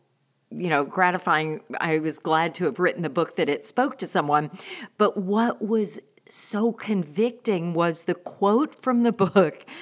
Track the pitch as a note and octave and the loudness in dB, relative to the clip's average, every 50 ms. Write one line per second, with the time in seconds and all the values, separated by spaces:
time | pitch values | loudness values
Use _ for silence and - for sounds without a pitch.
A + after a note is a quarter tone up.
0 | _ _ _ _ _ _ _ _ _ _ - D#3 E3+ F3 D#3 C#3+ C#3+ C3 - F#3 | _ _ _ _ _ _ _ _ _ _ -8 -6 -2 0 2 2 0 0 0 0
1 | F#3 F3+ F3+ F3+ - - E3 D3+ D#3 D#3 D#3 - - - - - - E3+ D#3+ D#3+ | 2 2 2 0 0 0 0 2 0 -2 -4 -6 -8 -10 -8 -4 -2 0 0 0
2 | D#3 D#3+ D3+ - - E3 D#3+ D#3 E3 E3+ D#3+ - F3+ D#3 A#2+ - F3+ E3+ - - | 0 -2 -4 -4 -2 0 2 2 2 0 -2 -2 -2 -2 0 0 0 0 0 0
3 | E3+ D#3 C3 F3 E3 - - - E3+ C#3+ C#3+ - - - - - B3+ C#4+ - - | -4 -4 -2 -2 -2 -2 -2 -2 0 0 0 -2 -4 -4 -2 0 0 0 -2 -6
4 | G3+ - - F#3+ D3+ C#3+ D3 D3 D3+ C#3+ - - - - - - B3 - _ - | -6 -2 0 0 2 2 2 0 0 -2 -6 -14 -16 -16 -16 -16 -16 -10 _ 2
5 | G#3 G3 - G#3 F#3+ F3+ G3+ A3 A#3 A#3+ - - - G3 A3+ A3 G#3 F#3 - - | 2 2 2 0 -2 0 0 2 2 0 0 -2 -2 0 0 0 0 -2 -4 -8
6 | - _ _ _ _ - - - - - - G3+ A3 A#3 A3+ - - - A3 G3 | -12 _ _ _ _ -10 -8 -6 -4 -4 -2 0 0 0 0 -2 -4 -2 0 0
7 | E3+ D3 D3 E3 A3 B3 A#3+ - - - G3+ F3 E3 F3 E3+ D#3+ E3+ E3+ D#3+ - | -2 -2 -2 0 0 0 -2 -2 -2 0 0 0 0 -2 0 0 0 0 0 -2
8 | - - F3 - - - - - G3+ G3 G#3 A#3+ D4+ D4+ - - - B3+ B3+ A#3+ | -2 -4 -4 -4 -6 -12 -4 0 4 4 4 4 2 0 -4 -6 -2 0 2 4
9 | A#3 A#3 A#3 A#3+ F#3+ F3 - G3+ F#3 D3+ - - - - - - | 4 2 4 2 2 4 4 4 4 4 2 -4 -14 -20 -20 -18